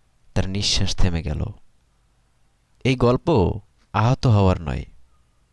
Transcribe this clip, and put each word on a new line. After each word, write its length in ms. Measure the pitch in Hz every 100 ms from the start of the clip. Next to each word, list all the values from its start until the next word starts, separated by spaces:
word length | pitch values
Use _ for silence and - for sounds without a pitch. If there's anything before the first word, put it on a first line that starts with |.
| _ _ _
তার 160 | 95 95
নিঃশ্বাস 460 | 98 - - 90 -
থেমে 260 | 92 82
গেল। 220 | 80 - 107 - - _ _ _ _ _ _ _ _ _ _ _
এই 100 | 127
গল্প 680 | 127 120 123 - 127 82 - - _ _
আহত 340 | 104 113 135 -
হওয়ার 360 | 104 95 85
নয়, 220 | 78 - - - - _ _ _ _